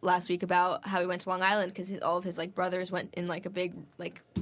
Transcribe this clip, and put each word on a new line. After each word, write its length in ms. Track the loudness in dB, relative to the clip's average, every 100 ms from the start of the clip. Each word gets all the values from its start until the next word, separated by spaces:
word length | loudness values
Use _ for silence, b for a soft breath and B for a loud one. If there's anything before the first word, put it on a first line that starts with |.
last 260 | 2 2 2
week 140 | 0
about 420 | 2 4 4 2 0
how 120 | 0
he 60 | 0
went 160 | -2
to 80 | -2
Long 140 | 2
Island 300 | 4 4 2 -4
'cause 120 | -8
his, 120 | -2
all 160 | 0 0
of 60 | -2
his, 120 | -4
like, 140 | -4 -2
brothers 360 | 0 0 -2
went 220 | -4 -4
in, 140 | -4 -4
like, 180 | -4 -4
a 40 |
big, 220 | -4 -4 -6 -14 -12
like, 220 | -12 -12 _ -8